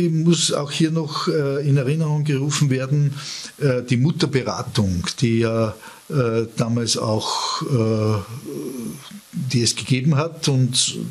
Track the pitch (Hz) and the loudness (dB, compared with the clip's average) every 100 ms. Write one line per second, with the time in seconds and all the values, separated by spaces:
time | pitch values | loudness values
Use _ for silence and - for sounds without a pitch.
0 | 175 160 165 165 - - 147 - 156 165 | 2 2 4 2 2 -2 -2 0 0 0
1 | 147 - - 160 143 139 143 143 127 160 | -4 -4 -2 0 0 0 2 2 2 0
2 | 151 151 147 135 143 143 143 127 131 147 | 0 0 0 0 0 2 2 2 0 2
3 | 143 - - - - - 139 123 120 123 | 2 0 -10 -12 -12 -2 0 2 2 2
4 | 143 170 147 127 104 90 - - 98 87 | 2 2 0 0 -2 -4 -4 0 2 0
5 | 82 - 120 113 113 113 110 - - - | -2 0 2 4 2 2 0 -2 -14 -18
6 | - 147 120 113 113 - 113 120 113 120 | -6 0 0 0 -2 -2 0 0 0 -2
7 | 117 110 - - - - 156 131 110 110 | 0 0 -2 -4 -4 -4 0 2 2 2
8 | 107 104 92 123 147 143 - - 110 - | 2 0 -2 -12 -10 -10 -8 -8 -10 -10
9 | - 202 - 175 131 123 113 - - 131 | -14 -18 -12 -6 -2 0 0 -2 0 2
10 | 139 139 156 - - 131 127 127 - 117 | 2 2 0 -2 0 2 2 2 -2 -2
11 | 117 | -8